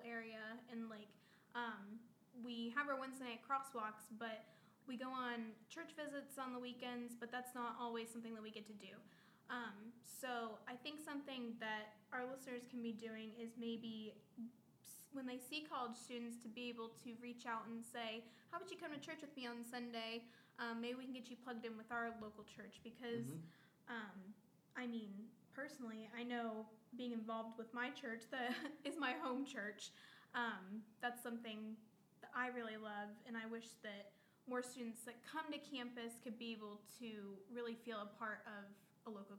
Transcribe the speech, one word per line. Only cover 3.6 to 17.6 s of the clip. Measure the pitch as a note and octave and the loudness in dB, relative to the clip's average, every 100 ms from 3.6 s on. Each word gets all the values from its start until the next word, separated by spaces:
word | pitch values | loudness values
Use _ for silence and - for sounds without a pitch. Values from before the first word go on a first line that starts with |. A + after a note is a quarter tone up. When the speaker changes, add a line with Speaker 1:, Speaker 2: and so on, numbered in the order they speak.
| C4+ A#3+ G#3+ G#3 - A3 | 4 2 0 0 -8 -2
Speaker 1:
but | A3+ A3 - - - - - | 0 0 -6 -16 -20 -12 -4
we | A#3+ | 0
go | C4 | 2
on | B3+ B3 A#3 A3+ G#3+ - | 4 4 4 2 -4 -8
church | D#4+ E4 | -6 -4
visits | D#4 D4 C#4+ C#4 - | -2 0 0 -2 0
on | B3+ | 0
the | B3 | 2
weekends, | B3 B3 B3 B3 A#3+ A#3+ | 0 0 0 0 0 -2
but | A#3 | 0
that's | B3 B3 | 0 0
not | B3 A#3+ A#3 | 2 2 4
always | A#3+ A#3 A3+ | 4 4 2
something | A#3 A3+ | -2 -2
that | A3 | -2
we | G#3+ | -4
get | G#3+ G#3 | -6 -6
to | |
do. | G#3 F#3+ G#3 - - - - - | -8 -8 -10 -14 -18 -20 -14 -2
Um, | B3 A3+ G3+ A3 A#3 - | 0 0 -2 -8 -10 -10
so | - C4 A#3+ A#3 G#3+ - | -2 2 4 2 0 -4
I | B3 | -4
think | D4 D4+ | -2 -4
something | D#4 C#4+ C#4 C4 A#3+ A3 | -2 -2 0 0 0 2
that | A3 G#3+ G#3+ - - | 2 2 0 -8 -2
our | B3+ B3+ | 2 2
listeners | C4 C4 B3 B3 | 0 -2 -2 -2
can | B3 | 2
be | A#3 | 2
doing | G#3+ A3+ A3 A3 A#3 | 2 0 -2 -4 -2
is | A3+ A#3 | -4 0
maybe | A#3 A3+ A3+ A3 G#3+ - - - | 2 2 2 -2 -2 -6 -10 -6
s-, | A#3 - - - - - - | -4 -6 -18 -18 -14 -12 -4
when | C4+ B3+ | -2 0
they | B3+ | 0
see | B3+ D4+ D4+ | 2 0 2
college | C#4+ A#3+ A3+ | 4 4 2
students, | - A#3+ A#3+ A#3 | -2 0 0 -2
to | A3+ | -4
be | A3+ A#3+ | 0 0
able | A#3 A3+ A3+ | 0 -2 -4
to | B3+ A#3 | -6 -4
reach | A#3+ A#3+ B3 | -4 -2 0
out | A3+ | 2